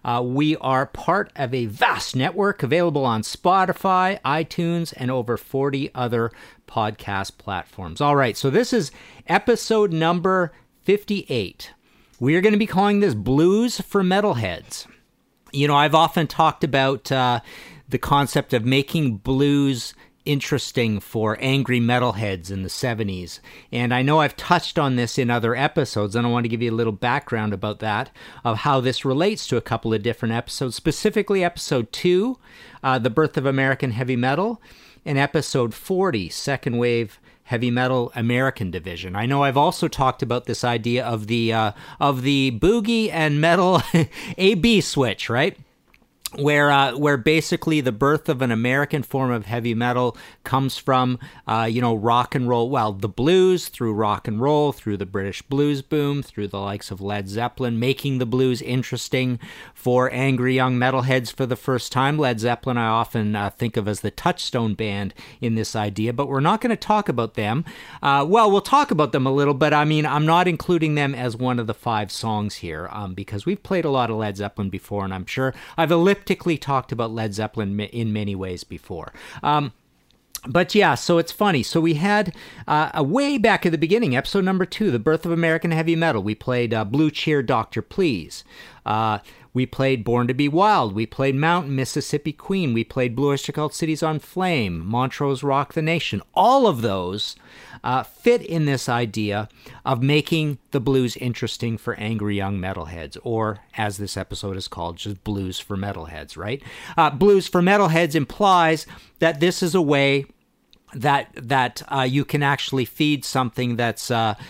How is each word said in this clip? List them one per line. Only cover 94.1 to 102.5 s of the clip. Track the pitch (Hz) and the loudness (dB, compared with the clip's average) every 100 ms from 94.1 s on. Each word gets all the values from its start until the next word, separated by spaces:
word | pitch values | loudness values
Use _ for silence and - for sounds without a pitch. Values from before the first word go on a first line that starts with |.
| 156 | -2
Flame, | - 185 185 156 101 82 | -6 -4 0 0 -2 -4
Montrose | 87 117 131 - 143 131 | -2 -2 -2 -2 -2 0
Rock | 139 135 - | 0 0 -2
the | 165 | -2
Nation. | 156 170 - 95 - | -2 -2 -2 -6 -2
All | - 208 269 233 | 2 4 6 4
of | 127 | 2
those, | 113 98 90 104 - - - - - - | 0 0 -4 -6 -8 -10 -20 -20 -20 -10
uh, | - 127 | -2 -2
fit | - - 240 240 | -4 0 2 2
in | - 165 | 0 -2
this | 147 131 - | 0 0 0
idea | 120 117 104 104 101 107 _ - - | -2 -2 -2 -2 -4 -6 _ -20 -10
of | - 127 | -4 0
making | 135 151 - 165 151 143 _ | 2 2 2 0 0 -4 _
the | 143 | -2
blues | 117 135 123 - | 2 2 0 -2
interesting | 123 113 117 - 117 113 | -6 -4 -8 -6 -6 -4
for | - | -6
angry | 110 104 113 104 101 | -6 -4 -4 -2 -2
young | 98 | -2